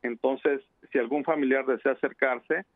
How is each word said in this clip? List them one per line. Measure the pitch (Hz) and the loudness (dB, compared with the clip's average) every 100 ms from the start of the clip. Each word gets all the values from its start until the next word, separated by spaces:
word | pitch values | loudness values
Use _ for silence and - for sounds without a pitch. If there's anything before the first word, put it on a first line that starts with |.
Entonces, | 123 117 131 135 156 139 - _ - | -6 -2 -2 0 0 -2 -6 _ -4
si | 139 | -2
algún | 117 147 | 0 -2
familiar | 139 156 135 135 131 | 0 0 2 0 0
desea | 117 - | 0 0
acercarse | 131 135 - 135 123 _ 160 196 | -2 -4 -2 -2 -2 _ -4 -4